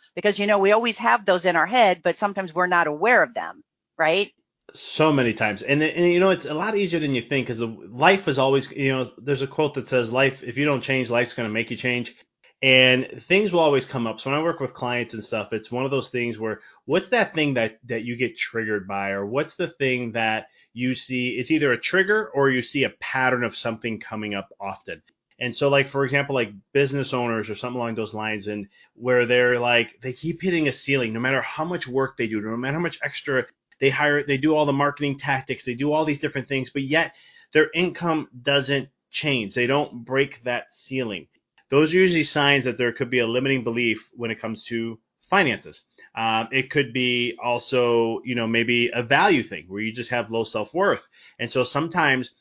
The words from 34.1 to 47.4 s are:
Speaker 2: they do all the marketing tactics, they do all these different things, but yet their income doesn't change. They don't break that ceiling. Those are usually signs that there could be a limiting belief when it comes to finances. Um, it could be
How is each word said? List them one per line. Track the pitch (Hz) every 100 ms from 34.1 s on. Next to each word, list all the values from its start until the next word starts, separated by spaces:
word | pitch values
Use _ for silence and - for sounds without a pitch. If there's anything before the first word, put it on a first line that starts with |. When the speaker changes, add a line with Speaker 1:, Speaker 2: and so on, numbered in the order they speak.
| 147
Speaker 2:
they | 143 135
do | 151 151
all | 147
the |
marketing | 139 143 139 147 139
tactics, | 143 135 - 123 -
they | 120
do | 143
all | 151 156
these | 147
different | 151 139 127
things, | 135 127
but | 143
yet | 135 151 - - - - _
their | 156 151 165
income | 180 - 175 160 - 127
doesn't | 120 143 135 139 - _ _
change. | - 156 135 104
They | 123 123
don't | 139 147 120
break | 117 135 139 - 120
that | 120 -
ceiling. | - - 131 120 95 71 _ _ _ _
Those | 135 156
are | 175
usually | 185 170
signs | 147 151 143 139 123
that | 117
there | 123
could | 117 120
be | 127
a | 117
limiting | 123 135 135
belief | 120 117 120 107 -
when | - 117
it | 110
comes | 113 110 -
to | 117 113 113 _ _ _
finances. | 196 160 98 82 - - _ -
Um, | - 113 113 113
it | 131 131
could | 147 127
be | 123 127 123 120 -